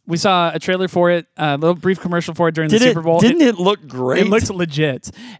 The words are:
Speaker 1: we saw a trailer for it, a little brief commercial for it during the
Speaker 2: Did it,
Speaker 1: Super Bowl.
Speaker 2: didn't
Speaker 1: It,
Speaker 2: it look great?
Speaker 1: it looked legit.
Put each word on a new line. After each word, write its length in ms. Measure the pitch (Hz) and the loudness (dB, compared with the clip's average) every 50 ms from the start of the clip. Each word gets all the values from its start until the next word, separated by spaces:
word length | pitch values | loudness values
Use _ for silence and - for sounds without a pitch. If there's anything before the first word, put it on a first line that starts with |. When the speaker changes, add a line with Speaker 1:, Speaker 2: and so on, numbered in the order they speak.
| - | -8
Speaker 1:
we 100 | - 165 | -6 -6
saw 340 | 170 - 202 185 175 170 165 151 | -2 0 0 2 2 0 0 -2
a 60 | 170 | -4
trailer 280 | - 185 185 185 185 | -4 -4 -2 -2 -2
for 240 | 175 - 175 175 175 | -2 0 2 2 2
it, 160 | 175 170 151 _ _ | 2 0 -2 _ _
a 200 | - 151 147 143 | -4 -2 -2 -2
little 180 | 139 160 165 180 | 0 0 0 0
brief 240 | 156 185 190 190 - | 0 0 -2 -2 -2
commercial 340 | - 175 175 170 - - 160 | -4 -4 -4 -4 -4 -4 -2
for 140 | - 170 | 0 0
it 80 | 165 160 | 0 0
during 140 | 165 156 151 | -2 0 2
the 100 | 208 226 | 2 4
Speaker 2:
Did 80 | 247 | 4
it, 20 | 254 | 4
Speaker 1:
Super 100 | - 165 | 2 2
Bowl. 180 | 160 165 165 170 | 0 0 2 4
Speaker 2:
didn't 220 | 202 247 302 349 | 4 4 4 4
Speaker 1:
It, 140 | 294 240 220 | 2 2 2
Speaker 2:
it 40 | 175 | 2
look 260 | 180 196 208 180 - | 0 0 0 -2 -6
great? 380 | 131 - 127 127 123 131 - 208 | -14 -8 -4 -2 0 2 2 2
Speaker 1:
it 40 | 196 | 2
looked 200 | 208 226 208 - | 2 0 0 -2
legit. 640 | 196 175 175 160 139 151 156 147 127 - - - - 190 240 247 208 | -4 -4 -6 -4 -2 -2 -2 -2 -2 -6 -10 -18 -20 -20 -20 -20 -12